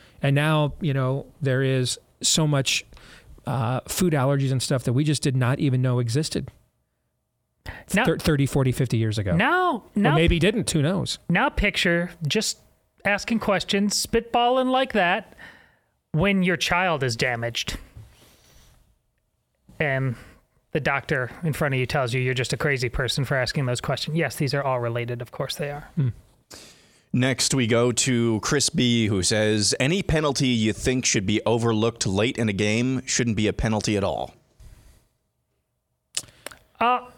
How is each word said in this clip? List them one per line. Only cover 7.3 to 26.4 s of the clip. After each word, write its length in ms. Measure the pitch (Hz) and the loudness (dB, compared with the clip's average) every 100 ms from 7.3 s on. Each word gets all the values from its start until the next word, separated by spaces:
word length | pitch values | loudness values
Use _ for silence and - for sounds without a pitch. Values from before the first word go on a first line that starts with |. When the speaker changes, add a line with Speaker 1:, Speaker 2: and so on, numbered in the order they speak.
| _ _ _ - - - | _ _ _ -14 -14 -4
Speaker 2:
Now 100 | 196 | 0
Speaker 1:
thir-, 140 | 240 - | 0 0
thirty, 260 | - 143 | 0 2
forty, 280 | 135 143 131 | 2 2 0
fifty 260 | 120 131 113 | 0 0 0
years 180 | 110 107 | 0 -2
ago. 180 | 98 | 0
Speaker 2:
Now, 500 | 160 277 359 359 247 - 208 | 2 4 2 2 -2 -4 0
Speaker 1:
Or 60 | |
Speaker 2:
now 120 | 233 | 2
Speaker 1:
maybe 240 | 160 170 170 | 4 4 4
didn't. 320 | 180 220 - | 2 2 0
Who 120 | 160 | 0
knows? 360 | 139 196 117 - - | 0 0 -4 -6 0
Speaker 2:
Now 180 | 180 285 | 2 2
picture 600 | - 208 - 180 170 180 - 147 | 2 0 2 2 0 -2 -6 -2
just 300 | 220 - - _ _ _ _ | -2 -2 -6 _ _ _ _
asking 340 | 196 202 - 226 | -2 -2 0 -2
questions, 680 | - 185 - 196 202 - - | 0 0 0 0 0 -2 -2
spitballing 640 | 226 233 240 240 262 254 | -2 0 0 2 2 2
like 220 | 254 262 | 0 0
that 420 | 214 175 208 - - - - _ _ _ _ _ | 2 2 0 -4 -18 -20 -20 _ _ _ _ _
when 300 | 156 196 196 | 0 2 2
your 160 | 180 175 | 2 0
child 440 | - 175 185 151 | 0 0 2 0
is 140 | 131 113 | 0 0
damaged. 600 | 131 117 117 113 - - - - - - - _ _ - - _ _ _ _ _ _ _ _ _ _ - | -2 -2 -4 -6 -8 -10 -12 -20 -20 -20 -20 _ _ -20 -20 _ _ _ _ _ _ _ _ _ _ -4
And 380 | 151 135 131 117 - - _ _ _ | -2 0 -2 -4 -12 -20 _ _ _
the 80 | 151 | -4
doctor 500 | 143 139 - 143 127 - | -2 -2 -2 -2 -4 -4
in 120 | 165 | -4
front 180 | - 147 | -2 0
of 80 | 131 | 0
you 60 | 123 | 0
tells 260 | 147 123 | 0 0
you 80 | 127 | 0
you're 140 | 127 | 0
just 180 | 127 120 | -2 -2
a 60 | 135 | -2
crazy 320 | 151 131 123 | -2 -2 -2
person 340 | - 120 - | -2 -2 -2
for 120 | 127 135 | -2 -2
asking 280 | 120 151 | -2 -2
those 160 | 127 123 | -2 -2
questions. 380 | - 131 - 165 | -4 -4 -4 -2
Yes, 180 | 143 - | -2 -2
these 160 | 139 | -2
are 100 | 143 | -2
all 180 | 135 123 | -2 -2
related. 420 | 120 120 120 120 | -2 -4 -6 -8
Of 100 | 139 | -8
course 240 | - 143 - | -8 -8 -6
they 140 | 143 | -8
are. 180 | 147 - | -10 -6
Speaker 1:
Hmm. 140 | - 131 - - _ | -2 -2 -2 -12 _